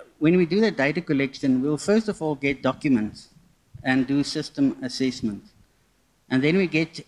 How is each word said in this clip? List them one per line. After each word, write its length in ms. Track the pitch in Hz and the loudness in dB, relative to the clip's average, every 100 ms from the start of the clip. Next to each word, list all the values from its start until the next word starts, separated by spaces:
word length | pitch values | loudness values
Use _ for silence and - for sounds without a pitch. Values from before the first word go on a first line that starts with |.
| - - | -20 0
when 160 | 156 180 | 4 4
we 100 | 165 | 4
do 140 | 185 | 2
the 120 | 220 | 2
data 300 | 160 135 156 | 2 0 -2
collection, 600 | 170 139 139 - 139 127 | -2 -2 -2 -2 0 0
we'll 160 | 139 147 | 0 -2
first 320 | - 214 214 | 0 0 0
of 120 | 190 | -4
all 140 | 156 139 | -4 -2
get 260 | 139 131 | -4 -2
documents 680 | 131 131 151 123 104 - - _ _ _ _ - | -2 -2 2 2 0 -8 -20 _ _ _ _ -8
and 240 | 135 131 127 | -2 0 0
do 180 | 139 | 0
system 520 | 139 156 147 - 139 - | -2 -4 -6 0 0 0
assessment. 640 | 127 - 131 127 110 98 - _ _ _ _ _ _ _ - | -6 -4 -4 -2 -6 -6 -12 _ _ _ _ _ _ _ -4
And 140 | 131 | 0
then 140 | 143 185 | 2 2
we 100 | 180 | 2
get 380 | 156 160 - | 0 -2 -6